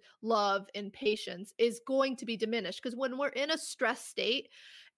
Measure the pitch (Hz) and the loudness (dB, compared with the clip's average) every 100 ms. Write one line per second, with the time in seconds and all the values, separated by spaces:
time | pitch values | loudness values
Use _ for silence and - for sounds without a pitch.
0 | - _ 220 220 202 196 196 202 202 - | -12 _ 2 4 4 2 0 -8 -8 -2
1 | 214 214 - 180 202 - 233 233 - 269 | 0 0 -2 -10 -8 2 2 2 0 2
2 | 269 247 226 226 220 233 180 - 254 240 | 2 0 -4 -2 0 0 -2 -6 -6 -2
3 | 262 254 277 254 294 320 - - 226 262 | -2 0 -2 0 0 -2 -4 0 2 2
4 | - - 202 254 - - - - - | -4 -2 0 0 -2 -16 -20 -20 -8